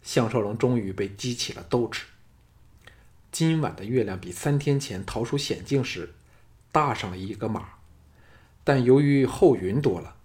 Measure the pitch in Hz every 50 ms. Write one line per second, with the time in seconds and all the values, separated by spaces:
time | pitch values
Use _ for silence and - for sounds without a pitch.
0 | _ - - 151 120 110 107 127 104 101 107 113 - 123 123 120 104 95 95 98
1 | 101 98 101 101 - 127 120 120 - - - - - - - 123 120 110 - -
2 | - - - - - - - _ _ _ _ - - - - - _ - - -
3 | - - - - - _ - - 165 160 160 160 151 101 80 85 95 104 123 127
4 | 110 101 95 95 - 175 - - - 147 147 143 143 147 143 139 135 - 98 92
5 | 92 92 - 117 113 - - 143 143 - 101 82 87 - 135 139 123 135 - 90
6 | 82 - - - _ _ _ - - _ - _ _ _ _ 156 151 143 113 -
7 | - 101 90 92 95 95 104 92 113 110 110 98 - - - - - - - -
8 | _ _ _ _ - - - - - _ _ _ - - 143 135 123 120 127 139
9 | 147 143 143 139 135 120 - - - 170 131 95 90 92 98 135 143 131 95 85
10 | 76 - - - -